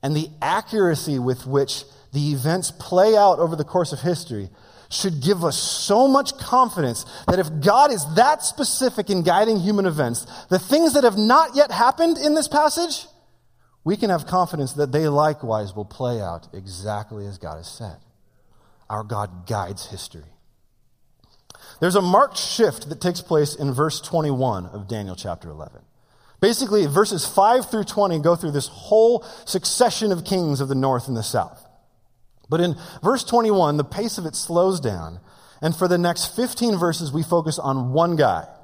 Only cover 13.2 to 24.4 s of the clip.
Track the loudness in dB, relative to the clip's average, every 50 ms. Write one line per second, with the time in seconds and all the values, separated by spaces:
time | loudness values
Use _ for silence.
13.2 | _ _ _ _ _ _ _ _ _ _ _ _ _ -4 -2 0 0 0 0 0
14.2 | -2 -2 0 0 0 0 -2 -4 -4 -4 -2 -4 -4 0 0 0 0 2 2 2
15.2 | 2 2 0 -2 -4 -4 -2 -2 -4 -6 -8 -10 -10 -12 -8 -6 -4 -4 -4 -4
16.2 | -6 -8 -10 -12 -14 -16 -18 -18 -16 -16 -16 -12 -8 -8 -8 -8 -10 _ -14 -14
17.2 | -12 -14 -14 -14 -14 -14 -14 -14 -16 -18 -16 -14 -14 -14 -16 -18 _ _ _ _
18.2 | _ _ _ _ _ _ _ _ _ _ _ _ _ _ -8 -8 -8 -6 -6 -6
19.2 | -6 -6 -8 -16 -8 -6 -4 -4 -4 -6 -8 -14 -14 -16 -14 -16 -16 -16 -18 -20
20.2 | -20 -20 -20 _ _ _ _ _ _ _ _ _ _ _ _ _ _ _ _ _
21.2 | _ _ _ _ _ _ -20 -20 -20 -20 -8 _ -2 2 2 2 2 4 4 4
22.2 | 4 4 0 -8 -8 -6 0 2 2 2 0 -4 -12 -14 -12 -4 -4 -4 -4 -4
23.2 | -4 0 0 0 0 0 -4 -6 -6 -4 -2 0 -2 -2 -2 -6 -8 -4 -2 -2
24.2 | 0 0 -2 -2